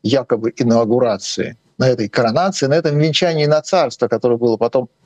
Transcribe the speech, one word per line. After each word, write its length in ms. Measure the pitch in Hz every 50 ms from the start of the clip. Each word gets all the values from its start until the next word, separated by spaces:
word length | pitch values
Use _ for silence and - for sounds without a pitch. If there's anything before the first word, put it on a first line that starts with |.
| -
якобы 500 | 107 131 135 120 _ 123 110 110 - -
инаугурации, 1000 | - 123 120 113 117 117 107 117 123 127 117 104 - - - - - 92 - 113 _ _ _ _ -
на 80 | 127
этой 200 | 131 123 120 110
коронации, 600 | 101 - 139 120 113 113 156 180 196 196 - 143
на 80 | 131 143
этом 240 | 165 165 156 143 147
венчании 480 | 151 160 147 - 185 175 165 156 147
на 140 | 147 151 151
царство, 460 | - - - 180 151 123 - _ 123
которое 300 | 113 117 110 - 123 120
было 200 | 117 120 117 113
потом 320 | 104 117 113 - 135 123 - _ _ _